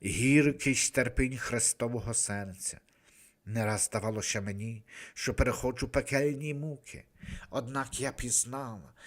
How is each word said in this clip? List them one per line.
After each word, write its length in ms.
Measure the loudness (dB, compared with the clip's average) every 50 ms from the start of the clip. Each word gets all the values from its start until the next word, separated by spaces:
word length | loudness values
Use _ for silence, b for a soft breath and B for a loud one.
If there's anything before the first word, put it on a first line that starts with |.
| B
гіркість 920 | -2 0 4 6 8 8 8 8 6 4 2 2 2 2 4 2 2 4
терпінь 440 | 2 2 2 2 2 0 2 0
Христового 760 | -2 -4 -2 0 2 2 2 0 0 -2 -2 -2 -2 -4 -2 -2
серця. 640 | 0 0 0 -2 -4 -6 -8 -8 -8 -8 -8 -8 -10 _ _ B B B B B B B B B B B -4
Не 160 | -2 0 2
раз 160 | 2 2 2
здавалося 600 | 0 0 0 0 0 0 -2 -2 -2 -2 -2 -2
мені, 420 | -2 -4 -6 -6 -6 -8 -8 -10 -12 B B B B B B
що 200 | -6 -4 0 2
переходжу 540 | 2 2 2 2 0 0 -2 -2 -2 -2
пекельні 640 | 0 0 0 0 2 2 2 2 2 0 -2 -4 -6 -4
муки. 520 | -4 -6 -6 -8 -10 -14 -16 -18 -18 -18 _ _ B B B B B B B
Однак 500 | -6 -4 -4 -4 -4 -4 -4 -4 -4 -4
я 120 | -4 -4
пізнала, 840 | -4 -4 -2 0 2 2 2 0 -4 -8 -8 -8 -10 -12 -14 -18 -20 B B